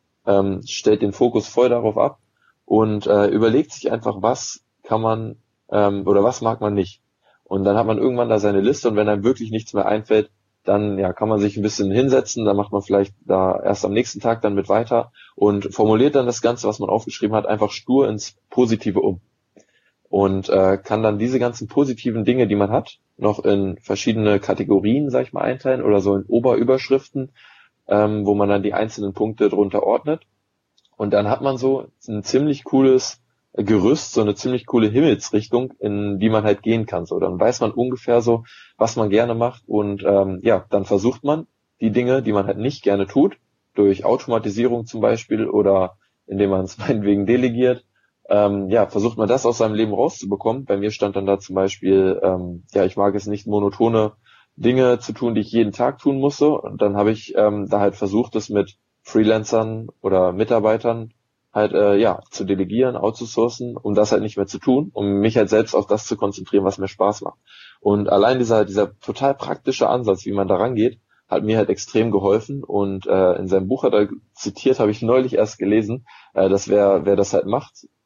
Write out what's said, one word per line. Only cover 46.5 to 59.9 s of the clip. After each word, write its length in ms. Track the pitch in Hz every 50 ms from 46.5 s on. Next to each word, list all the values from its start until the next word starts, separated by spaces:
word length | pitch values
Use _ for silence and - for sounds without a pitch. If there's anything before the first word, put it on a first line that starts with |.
man 140 | 95 95 92
es 140 | 95 - -
<laughs> 0 |
meinetwegen 480 | - - 127 110 101 101 101 101 98
delegiert, 580 | 95 120 123 127 127 117 120 127 123 127 127 _ _ _ _ _ _ _ _ _ -
ähm, 400 | 95 104 104 101 101 101 98 95
ja, 180 | 101 117 101
versucht 300 | - - 104 101 120 113
man 120 | 110 110 101
das 180 | 120 131 -
aus 120 | 117 120 -
seinem 160 | 117 110 107
Leben 200 | 107 113 107 101
rauszubekommen. 720 | 98 123 160 - - - 98 101 101 - 113 113 135 135
Bei 100 | - 101
mir 140 | 98 101 107
stand 260 | 110 - 104 101 98
dann 100 | 98 98
da 120 | 98 101 98
zum 160 | 98 - 92
Beispiel, 640 | 95 95 98 - - - 92 98 95 95 95 92 92 -
ähm, 420 | 95 92 90 90 90 87 87 - _ -
ja, 120 | 101 95
ich 120 | 95 -
mag 180 | - 101 101 98
es 120 | 101 101
nicht, 200 | 104 104 104 -
monotone 640 | 113 104 104 101 101 98 - 117 117 113 110 107 107 - _ _ _ _ _ _ _ _
Dinge 420 | - - 117 123 131 127 123 123 120
zu 140 | 120 - 113
tun, 220 | - 123 120 113
die 60 | 107
ich 100 | 104 - -
jeden 200 | 117 113 107 101
Tag 260 | - 120 131 139 -
tun 200 | - 147 139 135
musste. 320 | 135 143 143 - 147 151
Und 320 | 151 - - - - - 104
dann 140 | 104 101
habe 140 | 101 101 104
ich, 240 | 110 107 - - -
ähm, 320 | 98 107 104 104 104 101 -
da 120 | 101 101
halt 160 | 101 101 95
versucht, 380 | - 107 98 95 107 123 - -
das 160 | 110 107 -
mit 260 | 107 101 95 - - _ _ _ _ _ _
Freelancern 840 | - - 113 110 107 110 110 107 - - 113 110 110 110 110 113 117